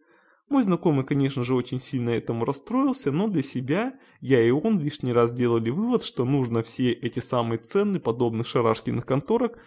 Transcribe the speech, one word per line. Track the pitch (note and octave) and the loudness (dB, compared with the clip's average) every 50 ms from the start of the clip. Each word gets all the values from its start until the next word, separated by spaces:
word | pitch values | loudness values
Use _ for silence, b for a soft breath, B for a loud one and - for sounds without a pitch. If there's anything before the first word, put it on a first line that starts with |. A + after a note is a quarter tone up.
| b b b b b b b b b - | b b b b b b b b b -2
Мой | C#4 C4+ A#3 | 0 2 2
знакомый, | F#3+ F3 E3 - F3+ D3 C3+ C3 | 2 0 2 2 2 2 2 2
конечно | - D3 C#3 C3+ C3+ C3+ C3 A#2+ | 0 0 0 0 0 0 -2 -2
же, | A#2+ C3 | 0 0
очень | B2+ B2 - B2+ B2+ | 0 0 -2 -6 -8
сильно | - - - B2 A#2+ A#2+ | -8 -6 -6 -4 -2 -2
этому | A#2 A2 - - A#2 A2+ A#2 | -2 -2 -2 -4 -2 0 0
расстроился, | C#3 C#3 - - - A3 C4 C#4 C#4 B3+ - - C#3+ C3 | 0 0 -2 -4 -4 -2 0 0 0 -2 -2 -2 -2 -2
но | E3 G#3 A3+ | 0 0 0
для | F#3+ D3 B2+ | 0 -2 -4
себя | - - B2+ C3 A#2+ D3+ G3 A#3 C4+ C4 B B B B B | -4 -6 -6 -4 -2 -2 -2 -2 -4 -6 B B B B B
я | - B2 C3+ A#2+ A2+ | 0 4 4 6 6
и | A#2+ | 6
он | B2+ D3+ G#3+ A3+ A3 F3+ | 4 4 2 2 0 0
лишний | C#3+ D3 - - - B2+ A#2 | 0 -2 -6 -4 -4 0 2
раз | A#2+ A#2 A#2 B2 | 4 4 4 2
делали | B2+ B2 A#2+ A#2 A2+ A2+ A#2 | 0 2 2 2 2 0 0
вывод, | C3 F#3 A3 A#3+ B3 G#3+ - | -2 -2 0 0 0 -2 -2
что | - - - B2 | -4 -4 -2 0
нужно | B2+ C#3+ C#3 B2+ A#2 A#2 A2+ A2 | 0 2 0 0 0 0 -2 -2
все | - - - B2+ B2 | -4 -4 -2 0 0
эти | A2+ - - A#2 - B2 | 0 -2 -4 -6 -6 -6
самые | - - C3 A#2+ A#2 A2+ A2+ A2+ | -6 -2 -2 -2 0 0 -2 -4
цены | - - - G3 G#3 G#3 F#3+ D#3 | -4 -2 0 0 0 0 -2 -2
подобных | - - - B2 B2 A#2 A2+ A2 A#2 | -2 -2 -2 0 0 0 0 -2 -4
шарашкиных | - - C3 A2+ A2+ A2+ - - A#2+ A#2 A#2+ A#2+ | -2 -2 0 2 2 0 0 -2 -6 -6 -4 -4
конторок | - C3 C#3+ - - A3 A#3 B3+ A3+ - B B | -2 -2 -2 0 0 0 0 0 -2 -6 B B